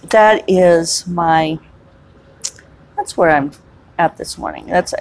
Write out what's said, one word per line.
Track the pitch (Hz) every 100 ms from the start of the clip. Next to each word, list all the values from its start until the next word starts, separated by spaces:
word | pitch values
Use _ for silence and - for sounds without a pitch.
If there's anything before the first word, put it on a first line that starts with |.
| -
that | 220 214 220 -
is | 185 180 170 165 - -
my, | 175 170 160 160 160 - _ _ _ _ _ _ _ - - _ _ _ -
I |
that's | 403 -
where | 175
I'm | 151 139 - _ _ _ -
at | 156 -
this | - -
morning. | - 76 -
That's, | 180 180 -